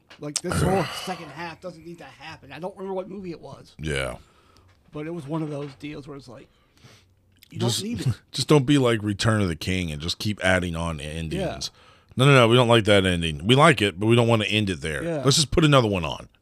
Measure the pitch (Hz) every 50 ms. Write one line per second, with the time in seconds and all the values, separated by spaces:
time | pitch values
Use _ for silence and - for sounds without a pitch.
0 | _ _ - - - 101 - - - 180 185 90 - - 190 196 160 - - -
1 | - 190 180 - 170 147 135 156 175 170 160 - - 180 170 160 156 170 170 -
2 | 147 135 127 - 139 160 156 - - 135 131 147 170 202 196 196 190 196 190 190
3 | 185 - 190 208 190 175 160 - - - - - - - _ - 73 76 71 67
4 | 65 64 58 - - _ _ _ _ _ _ _ _ _ _ _ _ _ - 147
5 | 151 160 170 175 135 143 165 160 160 147 147 139 147 143 135 - 147 147 151 156
6 | 135 151 139 139 131 131 110 - - _ _ _ _ _ _ _ _ - - _
7 | _ _ _ _ _ _ _ _ - _ - 110 113 120 110 - 185 220 240 190
8 | 143 135 107 - _ _ - - 131 - 151 147 127 131 147 143 131 120 117 107
9 | 101 104 104 - - 113 110 104 101 90 80 - - 92 92 92 90 82 76 71
10 | 76 85 - - - 107 104 - 87 92 92 92 87 90 82 80 85 85 80 73
11 | 71 76 76 82 82 78 156 190 185 147 101 - - - - _ _ _ _ _
12 | _ _ - 117 127 143 139 131 120 110 120 127 123 113 117 117 101 110 104 101
13 | 95 92 90 85 82 82 76 71 80 104 127 135 151 170 143 - 104 101 82 87
14 | 104 113 117 120 117 113 117 110 104 95 101 107 107 95 90 73 69 80 76 67
15 | - 170 165 147 123 135 131 160 147 - - 180 156 151 143 131 117 107 101 90
16 | 80 71 60 - - - _ _